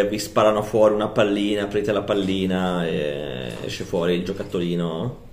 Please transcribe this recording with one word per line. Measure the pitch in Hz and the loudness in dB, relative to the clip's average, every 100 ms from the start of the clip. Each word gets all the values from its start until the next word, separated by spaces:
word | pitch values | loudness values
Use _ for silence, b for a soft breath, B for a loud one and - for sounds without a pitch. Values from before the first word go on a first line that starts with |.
eh, | 101 | 4
vi | 107 | 0
sparano | - 117 107 107 | -2 4 4 4
fuori | 107 113 107 | 2 4 6
una | 104 107 | 4 0
pallina, | 120 104 104 104 104 | 2 2 2 0 0
aprite | 101 104 101 | -2 0 0
la | 101 | 0
pallina | 101 101 95 95 92 92 92 87 85 | 0 0 0 0 0 0 0 0 0
e | 85 73 71 71 64 62 57 - | -2 -2 -4 -6 -8 -8 -8 -8
esce | - | -8
fuori | 92 92 85 | -4 0 2
il | 90 | 0
giocattolino? | 92 95 - 92 87 87 87 80 117 - - | -2 -6 -4 -2 -2 0 -2 -4 -6 -8 -16